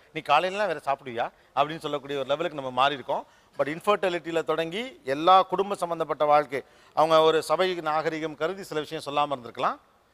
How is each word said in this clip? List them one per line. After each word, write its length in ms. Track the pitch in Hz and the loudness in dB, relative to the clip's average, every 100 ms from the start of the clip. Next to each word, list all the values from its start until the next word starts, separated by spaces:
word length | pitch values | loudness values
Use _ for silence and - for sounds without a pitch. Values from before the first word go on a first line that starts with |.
| _ | _
"நீ 80 | 156 | -10
காலையிலலாம் 460 | 147 147 180 196 208 | 2 2 2 -2 -2
வேற 140 | 151 139 | -2 -2
சாப்பிடுவியா?" 440 | 139 139 117 151 _ _ 127 | -4 -4 -6 -6 _ _ -2
அப்படின்னு 240 | 147 160 | 0 -2
சொல்லக்கூடிய 400 | 151 147 139 143 | -6 -6 -6 -6
ஒரு 80 | 131 | -2
லெவலுக்கு 300 | 143 170 147 | -2 -4 -6
நம்ம 120 | 131 | -6
மாறி 220 | 127 139 | 0 0
இருக்கோம். 340 | 143 120 170 285 _ _ - | 0 -6 -6 -6 _ _ -4
But 40 | |
இன்ஃபெர்டிலிட்டியில 840 | 139 165 208 202 190 175 156 165 | -4 -4 0 0 0 -4 -4 -4
தொடங்கி 560 | 156 156 165 185 262 247 | -2 -2 -2 -6 -8 -10
எல்லா 400 | 127 139 170 190 | -6 0 6 6
குடும்ப 320 | 185 185 202 202 | 6 -2 -2 -2
சம்பந்தப்பட்ட 500 | 175 165 156 143 151 | -4 -4 -4 0 4
வாழ்க்கை, 380 | 147 135 131 - _ _ | 4 4 -6 -10 _ _
அவங்க 280 | - 160 160 | 0 4 6
ஒரு 220 | 160 160 | 6 4
சபை 300 | 143 160 185 | 0 0 0
நாகரிகம் 600 | 175 156 156 160 156 156 143 | -2 -2 -2 -2 -4 -6 -4
கருதி 280 | 156 196 | -4 -4
சில 160 | 185 156 | -6 -6
விஷயம் 240 | 143 160 139 | -6 -8 -4
சொல்லாம 280 | 147 147 | -2 -2
இருந்திருக்கலாம். 460 | 135 113 110 165 277 _ _ _ | -2 -8 -4 -4 -4 _ _ _